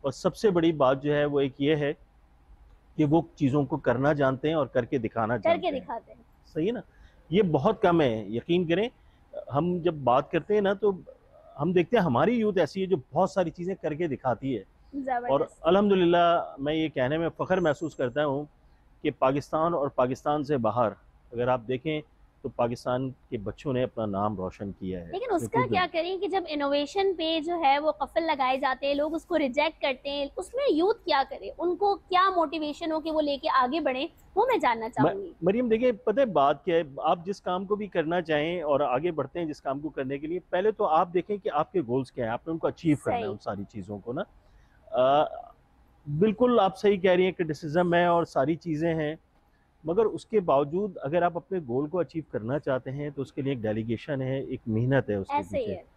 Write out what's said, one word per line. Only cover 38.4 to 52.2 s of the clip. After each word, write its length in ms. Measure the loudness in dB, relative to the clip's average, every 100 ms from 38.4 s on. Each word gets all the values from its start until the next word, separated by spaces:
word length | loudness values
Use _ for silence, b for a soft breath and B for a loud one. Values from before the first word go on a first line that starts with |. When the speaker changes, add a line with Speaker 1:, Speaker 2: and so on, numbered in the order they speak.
| 0 -2
Speaker 1:
और 200 | 0 2
आगे 280 | 2 0 0
बढ़ते 300 | -2 -4 -4
हैं 60 | -6
जिस 140 | -6
काम 200 | -6 -6
को 80 | -6
करने 300 | -6 -6 -6
के 80 | -6
लिए, 120 | -8
पहले 340 | -4 0 0
तो 120 | 0
आप 240 | 2 2 2
देखें 300 | -2 -2 -6
कि 100 | -4
आपके 320 | -2 -2 -2
goals 300 | -2 -2 -4
क्या 140 | -6
हैं, 80 | -4
आपने 200 | -4 -6
उनको 160 | -4 -4
achieve 300 | -2 0 0
करना 120 | 0 -4
है 60 |
Speaker 2:
सही। 80 | -4
Speaker 1:
उन 60 | -8
सारी 280 | -8 -8
चीज़ों 340 | -8 -12 -10 -10
को 140 | -8
ना। 120 | -8 -8 -12 b b b b -6
अ, 400 | 2 4 4 2 -4 -16 -20 _ _ _ _ -8
बिल्कुल 520 | 2 2 4 4 4
आप 140 | 4
सही 240 | 2 2 4
कह 160 | 4
रही 100 | 4
हैं, 100 | 4
क्रिटिसिज्म 600 | 0 -4 -4 -2 0 2
है 140 | 4 4
और 160 | 2
सारी 320 | 2 0 0 0
चीज़ें 380 | -2 -2 0
हैं, 240 | 0 -2 -6 _ _ _ _ _ _ -4
मगर 180 | 0
उसके 360 | 0 -2 -2 0
बावजूद 560 | 4 2 2 -2 -4 -4
अगर 280 | -2 0
आप 120 | 0 -2
अपने 240 | -6 -8
गोल 260 | -2 -2 -2
को 120 | -2
अचीव 260 | -4 -6